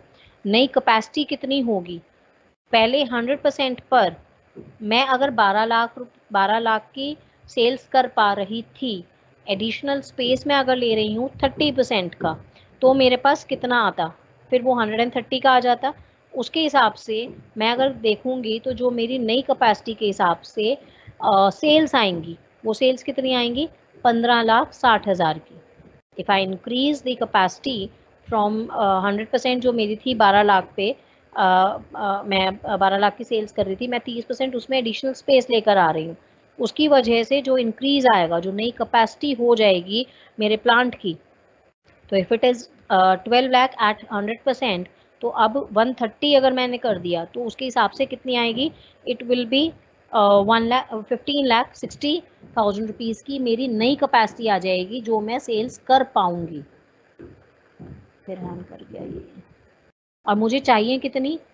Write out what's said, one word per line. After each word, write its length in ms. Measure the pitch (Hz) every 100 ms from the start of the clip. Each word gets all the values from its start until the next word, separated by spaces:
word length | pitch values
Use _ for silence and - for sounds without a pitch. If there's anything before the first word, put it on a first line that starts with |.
| - _ _ _ 202
नई 220 | 226 269
capacity 560 | 269 240 220 - 302
कितनी 360 | 285 285 262 277
होगी, 400 | 233 196 175 170 - _ _ _ _ _ _
पहले 320 | 226 226 277
हंड्रेड 380 | 254 240 240 285
परसेंट 400 | 285 285 262 254 -
पर 240 | 254 180 165 _ _ _ - - -
मैं 240 | 208 233 269
अगर 220 | 254 277
बारह 360 | 226 202 208 226
लाख 320 | 226 233 247
रुप-, 220 | 240 _ _
बारह 280 | 202 196 226
लाख 320 | 226 220 - 269
की 220 | 277 302 _ _ -
sales 400 | 254 233 262 -
कर 200 | 262 247
पा 260 | - 208
रही 280 | 202 190 226
थी, 420 | 226 - 254 185 - _ _ _ -
additional 520 | 196 220 - 277 277
space 460 | - - 247 254 294
में 80 | 277
अगर 200 | 262 254
ले 200 | 240 220
रही 180 | 214
हूँ 160 | 220 269 -
थर्टी 280 | 269 285 302
परसेंट 440 | 262 247 214 175 -
का, 220 | 165 160 - _ _ _
तो 120 | 262
मेरे 240 | 269 254 247
पास 260 | 269 311
कितना 380 | - 262 247 240 202
आता, 260 | 185 160 - _ _ _
फिर 120 | 254
वो 180 | 247 240
हंड्रेड 200 | 214 220
एंड 160 | 240 247
थर्टी 240 | 233 262
का 120 | 269
आ 80 | 254
जाता। 340 | 247 240 269 - - _ _
उसके 260 | 262 226 320
हिसाब 340 | 302 277 220
से 360 | - - 220 247 - - 214
मैं 120 | 220
अगर 200 | 240 269
देखूँगी 720 | 233 220 208 254 254 220 220
तो 140 | 262
जो 160 | 240 247
मेरी 280 | 240 233 262
नई 220 | 220 247
capacity 520 | 269 262 233 185 -
के 120 | 214 208
हिसाब 360 | 196 180 165
से, 320 | - 226 214 285 - _ - -
अ, 260 | 220 196 196
sales 460 | - 302 311 311 254
आएंगी, 420 | 202 170 165 170 _ _ 220
वो 80 |
sales 300 | 214 262 254
कितनी 300 | - 269 262
आएंगी, 360 | 254 240 240 320 - _ -
पन्द्रह 380 | 240 233 240 233
लाख 320 | 226 233 302
साठ 340 | - 247 214 208
हज़ार 300 | 180 160 156
की। 180 | - 165 - _ - _ _ -
If 60 | 180
I 80 | 196 190
increase 580 | 185 226 247 285 285 254
the 80 | 240
capacity 720 | 220 208 185 - 277 226 196 - _ _ -
from, 400 | 220 208 220 233
अ, 320 | - 196 190 202
हंड्रेड 240 | 202 220
परसेंट 320 | 240 254 254
जो 120 | 247
मेरी 220 | 240 208 214
थी 200 | 262 226
बारह 260 | 202 202
लाख 320 | 208 190 185 -
पे, 160 | 202 - _ _ _ -
अ, 100 | 190 185 196 - - -
अ, 280 | 202 196 202
मैं, 220 | 190 190 202
अ, 180 | 220 190
बारह 200 | 190 196
लाख 200 | 202 202
की 60 |
sales 280 | 233 220 208
कर 140 | - 190
रही 100 | 190
थी, 120 | 247
मैं 120 | 240
तीस 260 | 247 233 -
परसेंट 300 | 240 262 247
उसमें 220 | - 262
additional 360 | 226 208 262
space 360 | 254 - 262 247
लेकर 280 | 226 214 196
आ 120 | 165
रही 140 | 160 165
हूँ, 100 | 175 _ _ _ -
उसकी 280 | 233 - 302
वजह 360 | 269 226 233
से 180 | 226 277
जो 160 | 262 262
increase 500 | 226 - 269 285 254 202
आएगा, 240 | 165 170
जो 120 | 185
नई 200 | 202 233
capacity 640 | - 160 175 220 - 294
हो 220 | 233 240 226
जाएगी 520 | 208 180 180 220 254 - _ -
मेरे 180 | 214 214
plant 380 | 240 233 247 -
की, 220 | 190 160 _ _ _ _ _ _ _ _ -
तो 80 | 196
if 140 | 180
it 120 | 226
is, 140 | 247 240 - _ -
अ, 240 | 190 190 185
twelve 360 | 220 240 262
lakh 240 | 247 262 -
at 240 | 214 214 -
hundred 340 | 208 208 226 269
percent, 400 | 247 247 175 180 _ _ _
तो 60 | 233
अब 400 | 233 220 277 -
वन 220 | 214 240
थर्टी 400 | 240 220 - 294 277
अगर 180 | 262
मैंने 240 | 254 247 247
कर 220 | 240 180
दिया 260 | 175 170 170
तो 180 | 240
उसके 220 | 233 - 262
हिसाब 260 | 240 202
से 140 | - 269
कितनी 300 | 247 262 240
आएगी, 360 | 233 226 302 - - _ -
it 140 | 240
will 220 | 240 247 226
be, 260 | 269 320 - _ _ _
अ, 60 | 226 202 202
one 240 | 202 226 233
lakh, 260 | 254 -
fifteen 560 | 220 208 240 - 285 262
lakh 240 | 233 277 - 240
sixty 280 | - 294 330 - _ - 233
thousand 280 | 208 202 220
rupees 340 | 214 226 220
की 180 | - 277
मेरी 280 | 247 226 262
नई 280 | 220 240 285
capacity 520 | 269 240 214 - 220
आ 100 | 190
जाएगी 440 | 185 185 185 247
जो 180 | 220 220
मैं 200 | 214 254
sales 380 | - 214 254 -
कर 260 | - 262
पाऊंगी। 580 | 262 214 180 175 165 151 143 _ _ _ _ - - - _ _ _ - - - - _ -
फिर 120 | 185
हैंग 260 | 175 175
कर 220 | 185 - -
गया 120 | -
ये। 220 | - - - - - _ _ _ _ _ _ _ 214
और 80 | 208
मुझे 240 | 220 269
चाहिए 380 | 269 214 226 262
कितनी, 420 | 269 269 269 320 -